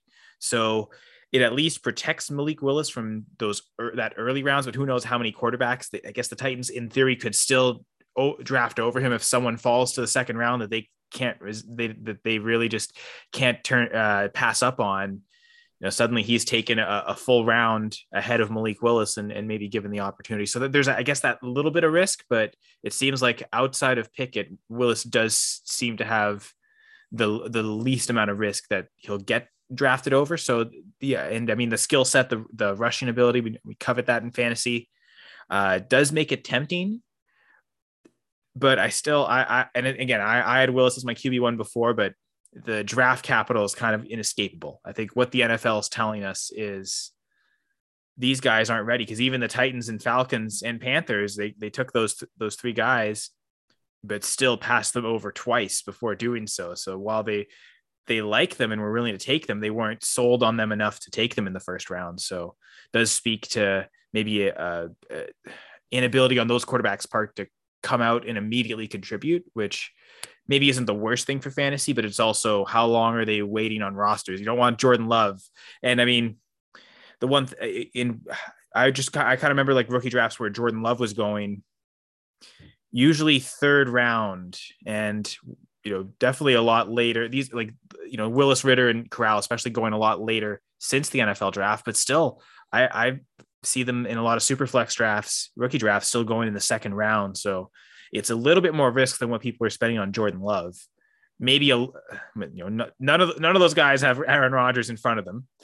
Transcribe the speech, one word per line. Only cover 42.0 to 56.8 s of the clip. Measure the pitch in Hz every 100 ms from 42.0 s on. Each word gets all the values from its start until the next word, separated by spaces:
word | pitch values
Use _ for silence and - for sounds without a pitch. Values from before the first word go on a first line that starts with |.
| 98 - _ _ _
the | - - 107
draft | 104 113 127 127 -
capital | 117 104 120
is | 101
kind | - 117 107
of | -
inescapable. | 113 104 - 101 85 76 - 87
I |
think | 90 107 123
what | 123
the | 127
N | 117
F | 113 120
L | 107
is | -
telling | - 110 107
us | 98 95 - 107
is | 104 98 95 - - _ _ _ _ _ _ _ _ _ _ -
these | 127 131
guys | 131 110 110
aren't | 113 107
ready, | 120 110
'cause | 110
even | 127 127
the | 117
Titans | - 131 123 113
and | 107
Falcons | 123 123 127 120 110 101
and | 113 117
Panthers, | 127 147 175 104 101 104
they, | 104 104
they | 107
took | - 127
those | 120 110
th-, | - - -
those | 107 -
three | 123
guys, | 113 113 123 107 107 - _ _ _ _ _ _ _
but | 101 104
still | - - 131 117
passed | - 120 104
them | 123
over | 113 113 101
twice | - - 120 98 -
before | - - 117
doing | 95 120 117 107
so. | - 87
So | 87